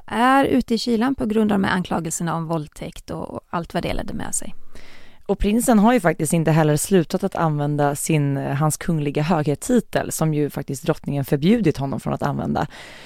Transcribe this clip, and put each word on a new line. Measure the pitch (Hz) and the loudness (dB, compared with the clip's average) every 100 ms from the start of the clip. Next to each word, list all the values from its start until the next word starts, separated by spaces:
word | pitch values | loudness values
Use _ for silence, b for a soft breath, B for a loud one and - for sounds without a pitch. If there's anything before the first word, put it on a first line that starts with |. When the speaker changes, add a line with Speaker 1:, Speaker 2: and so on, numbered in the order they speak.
| - | 0
Speaker 1:
är | 214 254 269 | 0 4 4
ute | 269 262 - | 4 2 0
i | 226 | -2
kylan | - 226 247 | 0 0 0
på | 277 240 | -2 -2
grund | 214 214 | 2 2
av | 208 | 2
de | 190 | 2
här | |
anklagelserna | 185 175 208 165 - 170 | 0 -2 -4 -4 -4 -4
om | 160 160 | -4 -4
våldtäkt | 165 147 - 151 - - | -4 -6 -12 -14 -14 -12
och, | 165 - | -10 -10
och | - - | -12 -8
allt | 175 165 | -8 -6
vad | - | -4
det | - | -2
ledde | - - | -4 -4
med | - - | -6 -4
sig. | - - - - B B B B B - | -4 -4 -8 -8 B B B B B -4
Speaker 2:
Och | 196 | 0
prinsen | 202 220 240 220 | 2 2 4 6
har | 214 | 6
ju | 247 | 4
faktiskt | 170 160 156 | 2 0 0
inte | 170 160 | 2 4
heller | 156 151 151 | 4 4 2
slutat | - 190 156 185 | 4 2 2 -2
att | 190 | -2
använda | - 160 147 147 147 143 147 | 0 0 0 0 2 0 0
sin, | - 156 143 139 | 0 2 2 0
hans | 139 139 156 - | -2 0 0 0
kungliga | - 160 147 143 | -2 -2 0 0
höghetstitel | 151 170 151 139 - 247 - - - | 0 0 0 -2 2 0 2 -2 -2
som | - 160 | -2 0
ju | 151 143 | 0 -2
faktiskt | - 139 135 | -4 -8 -4
drottningen | - 156 - 143 | -2 -2 -2 -4
förbjudit | 135 147 160 240 165 135 | 0 2 4 4 2 0
honom | 135 - | -2 -4
från | 151 | -4
att | 135 | -2
använda. | 147 139 - 143 147 B B B | -2 -2 -2 -2 -4 B B B